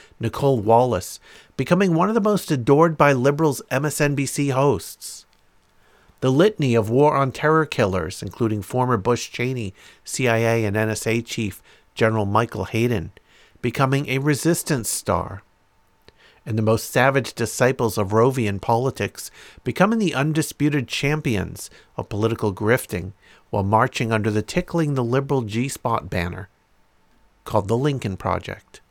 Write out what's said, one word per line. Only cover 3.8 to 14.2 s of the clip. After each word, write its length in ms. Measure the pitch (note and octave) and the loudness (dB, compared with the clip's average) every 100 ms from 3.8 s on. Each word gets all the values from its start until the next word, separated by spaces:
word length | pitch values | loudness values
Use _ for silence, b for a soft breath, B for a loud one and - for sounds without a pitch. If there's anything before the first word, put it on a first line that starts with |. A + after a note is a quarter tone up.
S 160 | D3+ - | -2 0
N 140 | D3 | 0
B 100 | C#3 | 0
C 260 | C3+ - C#3+ | -2 -2 0
hosts. 760 | C3 C#3+ G2+ - - - - - _ _ _ _ b b b b _ | 2 2 2 -4 -14 -16 -16 -20 _ _ _ _ b b b b _
The 100 | C3 | 2
litany 460 | C3 G3+ G#3+ C#3+ A#2 | 4 4 2 2 2
of 120 | G#2 | 2
war 280 | A#2+ D3 C#3 | 4 4 4
on 160 | C3+ | 0
terror 340 | - - D#3+ D3+ | 0 2 2 2
killers, 560 | - G#2+ F#2 E2 - | 0 0 0 -4 -8
including 400 | G2+ - A2+ G#2+ | -10 -4 -2 -2
former 340 | F#2+ B2+ B2+ A#2+ | -4 -2 0 0
Bush-Cheney 760 | G#2+ A#2+ - - B2 C3 G#2 B B B | 0 -2 -4 -6 -6 -4 -8 B B B
C 240 | - - B2 | -10 -2 0
I 100 | A2+ | 2
A 260 | A#2 A#2 | 2 2
and 120 | G#2+ G2+ | 0 0
N 140 | A2 | -2
S 180 | G#2+ - | -2 -2
A 120 | A#2 | -2
chief 380 | A#2 - G#2+ - b b b - | -4 -6 -6 -8 b b b 0
General 280 | A2 A2 | 2 2
Michael 420 | G2+ G#2+ A#2 G#2 F#2+ | 2 0 0 -4 -4
Hayden, 440 | A2 A#2 A2 E2+ - b b b b | -2 0 -2 -6 -12 b b b b
becoming 480 | B2 - C3+ C#3 C#3+ | -4 0 0 0 -2
a 100 | |
resistance 680 | C3 | -2